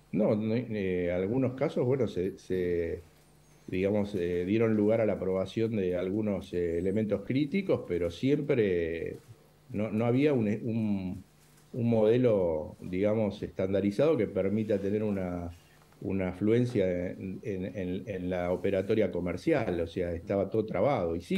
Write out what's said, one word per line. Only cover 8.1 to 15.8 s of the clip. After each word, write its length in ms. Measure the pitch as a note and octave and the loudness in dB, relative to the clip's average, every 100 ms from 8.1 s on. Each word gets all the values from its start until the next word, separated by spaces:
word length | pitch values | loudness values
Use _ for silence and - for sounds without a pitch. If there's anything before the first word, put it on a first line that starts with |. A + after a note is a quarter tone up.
| - C3 D3+ D3 C3+ G2+ F2 E2 E2 F2+ - - - - _ - | -2 0 0 2 2 2 2 0 -4 -8 -10 -16 -20 -20 _ -8
no, 200 | G2 G#2+ | -4 -2
no 140 | G#2+ A#2+ | 0 2
había 280 | B2 D3+ | 2 2
un, 140 | C3+ G#2+ | 2 0
un, 760 | A2 B2 A2+ A2 G2+ F#2 F#2 - _ - - - | -2 -2 -2 0 -2 -4 -8 -14 _ -20 -20 -12
un 160 | - A#2 | -4 2
modelo, 880 | A2+ G#2+ B2 B2 G2+ F2 D#2 D2+ - | 4 6 6 6 4 4 0 -4 -10
digamos, 640 | F#2+ F#2 G#2 A2 G#2 F#2+ | -6 0 2 2 0 -2
estandarizado 720 | G2 - G2 G2 G2+ G2+ D3 D3 | -6 -2 0 2 2 4 4 4
que 80 | F#2+ | 2
permita 540 | G2+ F#2+ G#2 G#2+ G2+ | 0 0 0 2 0
tener 240 | G2 G#2+ | 0 0
una, 480 | G#2+ G2 F#2 F2 E2+ E2+ - - | 0 -2 -2 -4 -6 -12 -20 -20